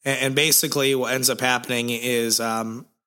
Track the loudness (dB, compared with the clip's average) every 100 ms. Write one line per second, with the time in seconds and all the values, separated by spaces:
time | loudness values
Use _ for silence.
0 | -2 0 0 2 2 2 2 0 2 2
1 | 0 0 0 0 0 0 0 -2 -2 -4
2 | -2 0 0 0 0 -2 -4 -8 -16 _